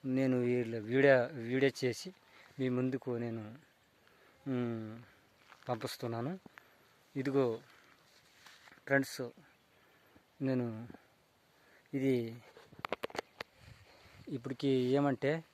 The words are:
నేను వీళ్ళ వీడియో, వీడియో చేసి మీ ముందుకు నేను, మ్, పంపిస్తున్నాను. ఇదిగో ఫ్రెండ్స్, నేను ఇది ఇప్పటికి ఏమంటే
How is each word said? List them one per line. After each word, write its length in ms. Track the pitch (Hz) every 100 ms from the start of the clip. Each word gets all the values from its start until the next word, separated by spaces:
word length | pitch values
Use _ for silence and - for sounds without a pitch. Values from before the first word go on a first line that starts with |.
| 135
నేను 340 | 131 131 127
వీళ్ళ 400 | 120 123 113 117
వీడియో, 500 | 107 131 139 131 120
వీడియో 400 | 143 113 131 135 - 127
చేసి 280 | 123 185 - _ - - -
మీ 100 | 127
ముందుకు 420 | 123 127 131 -
నేను, 440 | 117 117 113 107 131 _ _ _ _ _ _ - _ -
మ్, 520 | 127 120 113 110 113 120 _ _ _ - - -
పంపిస్తున్నాను. 720 | 120 120 - 123 117 131 190 - - _ _ _ _ _ 139
ఇదిగో 440 | 135 139 127 113 - - - _ _ _ _ _ - - - - -
ఫ్రెండ్స్, 440 | 139 135 - 123 - - _ _ _ _ _ _ - _ _
నేను 460 | 135 127 120 110 117 - _ _ _ _ _ _ _ - _
ఇది 420 | 139 135 127 117 120 - - - - - - - - - - - _ - - - - - - -
ఇప్పటికి 380 | 135 131 131 143
ఏమంటే 760 | 131 123 135 143 127 135 160 -